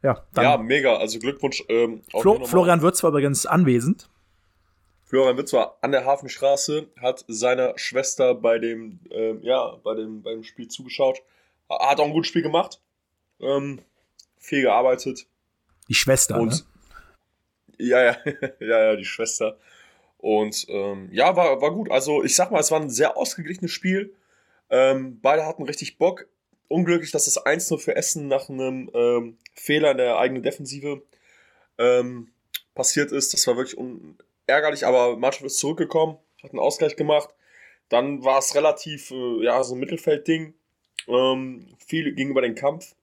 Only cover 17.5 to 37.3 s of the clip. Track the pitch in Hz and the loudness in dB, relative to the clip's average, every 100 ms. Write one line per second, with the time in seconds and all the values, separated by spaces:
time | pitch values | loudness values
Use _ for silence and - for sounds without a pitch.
17.5 | _ _ _ 120 123 123 120 - 143 135 | _ _ _ 0 4 4 2 -4 -6 -8
18.5 | - 110 113 110 107 95 - 113 - 110 | -8 0 4 4 2 -4 -6 -6 -2 -4
19.5 | 107 _ _ _ _ _ _ - 107 107 | -6 _ _ _ _ _ _ 0 0 0
20.5 | 104 - 101 98 98 95 - 147 180 170 | -4 -6 -6 -6 -6 -10 2 2 4 2
21.5 | 135 143 170 220 131 139 147 - - 185 | 2 0 -2 0 0 2 0 2 2 2
22.5 | 190 147 156 151 117 151 - - - 151 | 2 2 0 -2 0 0 0 -6 -6 -10
23.5 | 180 175 - 185 190 208 - _ _ _ | -8 -8 -4 -2 -2 -4 -12 _ _ _
24.5 | _ _ 123 131 135 131 120 131 156 156 | _ _ 4 4 2 -4 -2 2 2 0
25.5 | 160 139 - - _ 170 185 - _ _ | -6 -8 -8 -12 _ 0 0 -16 _ _
26.5 | _ _ 156 175 170 170 151 - - - | _ _ -2 2 0 0 -2 0 0 0
27.5 | 160 - 156 - - - - 143 135 - | -2 -2 -4 -2 -2 -2 -4 -2 -2 -2
28.5 | 135 131 131 123 120 120 120 117 117 - | -6 -6 -6 -6 0 2 0 -2 -14 -20
29.5 | - - 147 151 131 123 117 127 131 120 | -20 -2 2 2 2 2 2 0 0 -4
30.5 | 143 139 139 139 139 _ _ _ _ _ | -6 -14 -10 -10 -10 _ _ _ _ _
31.5 | _ _ _ 120 123 123 123 117 _ _ | _ _ _ 4 4 2 -6 -18 _ _
32.5 | - _ - 127 - 143 139 127 - - | -18 _ -4 -2 0 0 -2 -2 -2 0
33.5 | 120 131 - 127 120 76 78 _ _ - | 0 -2 -8 -12 -12 -20 -20 _ _ 0
34.5 | 139 151 147 - 127 123 117 123 135 135 | 2 2 -2 2 4 2 2 -2 -2 -6
35.5 | - 139 160 - 160 156 156 _ _ - | -6 -4 -4 -2 0 0 -4 _ _ -14
36.5 | - 135 151 156 - 151 151 143 | -2 -2 0 -2 -2 0 0 0